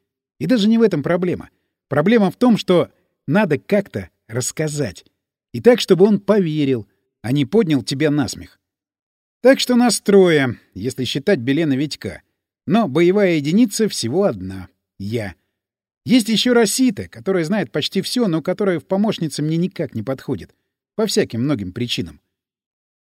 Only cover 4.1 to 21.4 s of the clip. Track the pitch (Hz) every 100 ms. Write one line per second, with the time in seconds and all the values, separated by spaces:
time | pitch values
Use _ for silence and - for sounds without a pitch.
4.1 | _ - 113 123 - 156 147 123 85 -
5.1 | _ _ _ _ 120 226 240 - 170 208
6.1 | 202 - 208 170 151 139 123 104 _ _
7.1 | _ 107 143 123 214 175 143 - 139 151
8.1 | 147 110 - 82 _ _ _ _ _ _
9.1 | _ _ _ 247 269 - 247 247 - -
10.1 | 202 180 151 131 107 _ 92 113 - 123
11.1 | 143 135 180 117 139 160 131 147 - 104
12.1 | 82 _ _ _ _ - 208 190 143 175
13.1 | 202 196 165 139 190 240 - 208 - 113
14.1 | 156 202 107 92 95 92 _ _ - 98
15.1 | 117 101 85 _ _ _ _ _ _ -
16.1 | 247 220 220 247 240 220 - 254 202 92
17.1 | - 147 190 156 214 151 - - 196 -
18.1 | 247 220 160 151 185 202 165 - 190 214
19.1 | - 160 - 151 165 180 - 147 113 104
20.1 | 131 - 110 - _ _ _ _ - 214
21.1 | 220 - 113